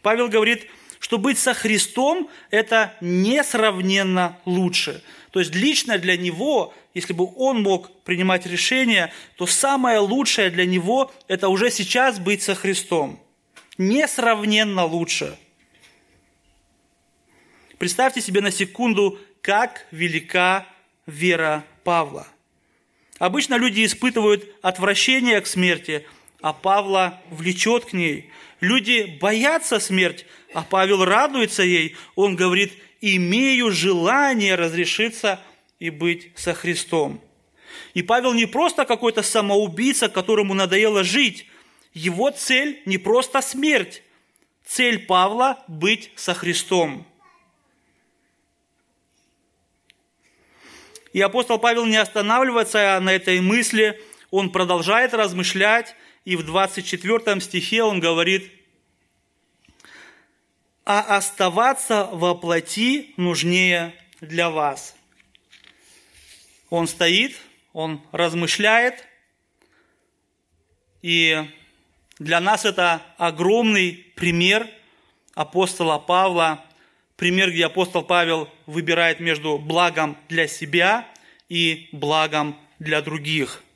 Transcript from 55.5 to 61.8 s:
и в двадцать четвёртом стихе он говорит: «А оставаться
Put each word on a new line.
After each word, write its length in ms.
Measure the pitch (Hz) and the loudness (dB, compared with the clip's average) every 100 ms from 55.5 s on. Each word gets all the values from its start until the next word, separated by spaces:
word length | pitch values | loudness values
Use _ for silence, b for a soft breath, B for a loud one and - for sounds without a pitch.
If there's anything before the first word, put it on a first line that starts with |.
| 190 202 226 226 - b b | 0 2 2 0 -16 b b
и 120 | - 180 | -6 -4
в 80 | |
двадцать 420 | 156 170 190 - 185 | -2 0 0 -4 -8
четвёртом 540 | 180 180 226 226 196 | -6 -2 -2 0 -2
стихе 420 | 185 185 180 220 | -2 -4 -2 0
он 160 | 220 190 | 0 0
говорит: 520 | 170 165 170 190 190 _ _ _ _ _ _ _ _ _ _ _ _ B B B B B B B B _ _ _ | 0 0 2 0 -4 _ _ _ _ _ _ _ _ _ _ _ _ B B B B B B B B _ _ _
«А 320 | - 202 208 202 | 0 0 2 0
оставаться 920 | 196 - 185 170 240 269 | 0 0 0 2 2 2